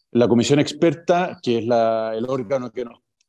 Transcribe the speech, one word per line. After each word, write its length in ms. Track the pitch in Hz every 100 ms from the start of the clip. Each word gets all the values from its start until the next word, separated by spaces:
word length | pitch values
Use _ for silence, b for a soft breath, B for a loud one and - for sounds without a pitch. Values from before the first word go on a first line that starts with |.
| _
La 160 | 120 117
Comisión 320 | 117 113 143
Experta, 800 | 143 - 170 - - 175 180 -
que 180 | - 117
es 60 | 110
la, 480 | 120 113 113 113 110
el 140 | 123
órgano 400 | 135 107 135 123
que 140 | 117
nos, 160 | 120 117 _ _